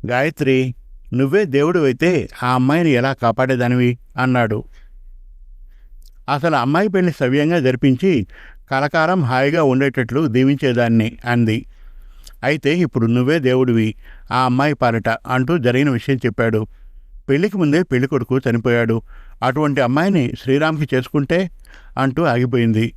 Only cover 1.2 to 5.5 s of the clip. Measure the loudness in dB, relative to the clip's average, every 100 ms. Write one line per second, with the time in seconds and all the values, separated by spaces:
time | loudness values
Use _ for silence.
1.2 | 0 0 0 0 2 2 0 2 0 0
2.2 | -4 -6 -2 0 2 2 2 2 0 0
3.2 | -2 0 0 0 0 2 0 0 -8 -4
4.2 | 0 0 0 -2 -8 -20 -20 -20 -20 -20
5.2 | -20 -20 -20